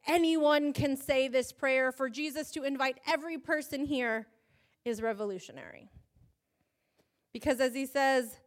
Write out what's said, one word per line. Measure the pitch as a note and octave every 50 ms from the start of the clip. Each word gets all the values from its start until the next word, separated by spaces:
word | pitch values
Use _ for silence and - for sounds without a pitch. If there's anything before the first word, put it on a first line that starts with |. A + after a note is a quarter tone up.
| _
"Anyone | - D#4+ F4 E4+ D#4+ E4 D#4+ D4+ D4 D4 D4 D4 D4 C#4
can | - D4+ C#4+ C4+
say | C4+ - - C#4 C4 C4+
this | C4+ A#3+ C4 B3 -
prayer," | - _ - C4+ C4 C4 C4 C4
for | B3+ - C4+ C4
Jesus | G#3+ C4+ D4+ D#4 B3+ D#4 D4 -
to | - - B3+
invite | C#4 C#4 B3+ B3+ C4+ B3+ - -
every | D4 D#4+ D#4 D4+ E4 E4
person | D4 - - D#4 D4+ D4 - D4 C4+ D4
here | C#4 D4 B3+ B3 A#3 A3 A3 A3 _ _ _ _ _ _ _ _ _ _ _ _
is | A#3+ A#3 G#3
revolutionary. | A3 A3+ G#3+ G3 G#3+ G3+ F#3+ F#3 - - - C3+ - F2 - - - G#3 _ - _ _ _ _ - _ _ _ _ _ _ _ _ _ _ _ _ _ _ _ _ _ _ _ _ _ _
Because | A#3+ - D4+ C4 A#3
as | C4+ B3+ A#3
he | C4+ C4+
says | C4 - C#4 C4+ C4+ C4+ B3+ B3 A3+ - - _